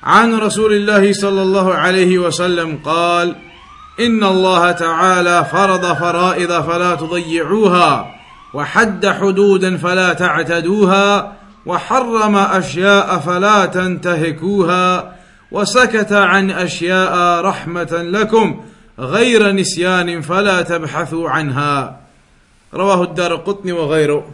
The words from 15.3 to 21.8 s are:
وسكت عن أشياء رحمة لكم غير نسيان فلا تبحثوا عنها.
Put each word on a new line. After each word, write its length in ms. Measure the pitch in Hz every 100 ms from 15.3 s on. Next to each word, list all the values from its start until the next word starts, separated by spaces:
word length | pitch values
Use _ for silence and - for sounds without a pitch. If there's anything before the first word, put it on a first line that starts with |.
| _ _
وسكت 600 | 190 196 247 254 220 208
عن 380 | 208 190 190 190
أشياء 920 | 165 180 - 170 185 185 175 175 175
رحمة 580 | 185 - 156 175 165 165
لكم 600 | 170 190 214 226 196 - - - - -
غير 540 | 127 185 254 226 208
نسيان 680 | 196 185 - 175 185 175 170
فلا 420 | 147 180 208 185
تبحثوا 680 | 175 170 156 139 160 160 165
عنها. 720 | 139 151 131 147 143